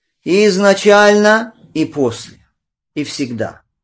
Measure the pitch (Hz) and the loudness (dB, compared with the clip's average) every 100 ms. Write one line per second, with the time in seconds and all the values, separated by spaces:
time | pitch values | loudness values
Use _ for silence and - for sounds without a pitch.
0 | _ _ - 190 208 185 202 196 208 202 | _ _ -2 2 2 2 0 2 2 4
1 | 208 208 208 220 240 - _ 156 156 147 | 4 4 2 0 -2 -14 _ -6 -6 -4
2 | 127 113 - - _ _ _ _ _ - | -4 -6 -14 -20 _ _ _ _ _ -10
3 | 143 - 127 113 92 - _ _ | -10 -8 -8 -8 -10 -12 _ _